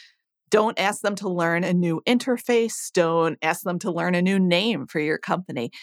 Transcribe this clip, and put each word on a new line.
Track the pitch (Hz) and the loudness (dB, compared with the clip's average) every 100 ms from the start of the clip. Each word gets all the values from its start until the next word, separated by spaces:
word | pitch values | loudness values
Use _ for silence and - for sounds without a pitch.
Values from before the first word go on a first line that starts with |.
| - _ _ _ - | -20 _ _ _ 0
Don't | 214 220 196 | 2 2 0
ask | 190 208 | -2 -2
them | 202 196 | -4 -4
to | 202 | -4
learn | 175 170 170 | -2 0 0
a | 180 | 2
new | 180 175 165 - | 2 2 0 2
interface. | 247 262 240 - 240 226 - - | 0 2 -4 0 0 0 -4 -4
Don't | 185 165 165 165 147 | 0 2 2 0 0
ask | 160 170 | -2 -2
them | 185 175 | -4 -4
to | 208 | -4
learn | 170 180 | -2 0
a | 175 | 2
new | 185 196 | 2 2
name | 180 175 220 175 - | 4 2 2 -2 -4
for | 160 | -4
your | 151 - | -2 -2
company. | - 175 180 135 117 - | -2 -4 -4 -6 -8 -10